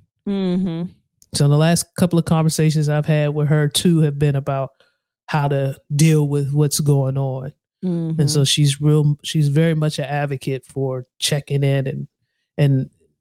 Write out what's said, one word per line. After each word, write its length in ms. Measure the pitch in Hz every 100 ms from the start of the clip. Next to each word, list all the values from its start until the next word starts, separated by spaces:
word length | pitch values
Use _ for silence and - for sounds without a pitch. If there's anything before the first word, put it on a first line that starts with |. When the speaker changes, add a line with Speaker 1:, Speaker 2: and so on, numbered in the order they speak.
| _ _ -
Speaker 1:
Mm-hmm. 640 | 196 185 180 185 165 180 - _ _ _
Speaker 2:
So 120 | - 143
the 80 | 147
last 260 | 160 170 - -
couple 220 | 185 170
of 60 |
conversations 640 | - 160 160 - 160 156 147
I've 160 | 151 151
had 280 | 151 147
with 140 | 151 147
her 200 | 151 143
too 320 | - 180 165
have 180 | 156 143
been 180 | 147 139
about 340 | 143 135 135 _ _ _ _ _ -
how 220 | 147 143
to 300 | 139 135 139 -
deal 320 | 143 160 156 143
with 260 | 143 139
what's 260 | 147 147 -
going 380 | 147 139 131 135
on. 340 | 135 131 - - _ -
Speaker 1:
Mm-hmm. 340 | 185 170 165 160
Speaker 2:
And 80 | 143
so 140 | 147
she's 360 | 139 151 143 143
real, 380 | 147 151 147 147
she's 260 | - 160 143
very 260 | 143 165
much 240 | 156 151 151
an 80 | 135
advocate 580 | 147 143 135 - 131
for 420 | - 135 135 127 123 -
checking 440 | - 147 - 143
in 240 | 139 139 131
and, 220 | 135 139 _ _ _ _ -
and 340 | 147 135 135 _ _ _